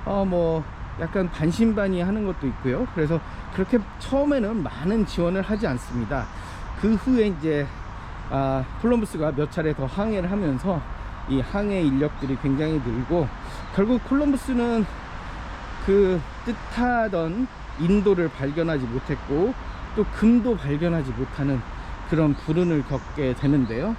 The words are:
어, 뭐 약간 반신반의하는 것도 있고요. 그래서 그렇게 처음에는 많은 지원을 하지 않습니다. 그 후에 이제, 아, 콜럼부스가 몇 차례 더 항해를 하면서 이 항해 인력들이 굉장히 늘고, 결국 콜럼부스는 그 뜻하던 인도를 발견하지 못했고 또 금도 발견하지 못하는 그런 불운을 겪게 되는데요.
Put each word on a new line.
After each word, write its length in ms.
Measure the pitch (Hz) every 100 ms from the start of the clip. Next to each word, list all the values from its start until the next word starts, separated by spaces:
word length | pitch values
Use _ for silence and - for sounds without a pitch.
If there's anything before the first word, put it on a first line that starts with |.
어, 220 | - 196 196
뭐 340 | 175 170 160 151 - - -
약간 320 | 165 202 180
반신반의하는 920 | - 156 175 226 214 196 185 175 214 202
것도 200 | 175 135
있고요. 380 | 117 131 131 247
그래서 260 | - 151 165 - - - -
그렇게 240 | 190 247 202 -
처음에는 640 | - 269 285 285 208 226
많은 440 | 131 - 165 220 202
지원을 360 | - 170 190
하지 240 | 185 208 208
않습니다. 580 | 123 - 123 107 139 117 - - - - -
그 140 | 202 220
후에 320 | 262 254 208
이제, 380 | 170 156 147 143 - - - - - -
아, 360 | 135 135 131 131 -
콜럼부스가 500 | 226 240 214 160 151
몇 180 | 139 147
차례 220 | - 156
더 120 | 151 131
항해를 440 | - 214 208 180
하면서 520 | 202 175 127 180 170 - - - - -
이 100 | 135
항해 420 | 123 202 208 196
인력들이 560 | 160 135 147 - 135 131
굉장히 300 | 139 135 156 156 123
늘고, 420 | 117 123 175 143 - - - -
결국 300 | - 208 247
콜럼부스는 840 | - 269 294 269 - 247 233 226 196 - - - - - - - - - -
그 360 | 196 196 180 - - -
뜻하던 1040 | 226 - - 247 240 220 185 165 190 254 - - -
인도를 500 | 170 202 202 185 165
발견하지 540 | - 139 147 165 156 127
못했고 680 | 120 - 143 - 143 202 262 - - - -
또 100 | 202 -
금도 380 | 214 240 226 208
발견하지 520 | 139 143 170 165 131
못하는 480 | 117 131 - 139 131 - - - - -
그런 260 | 160 156 139
불운을 480 | - 160 180 156
겪게 500 | 131 135 - - 135 120
되는데요. 600 | 143 147 120 113 180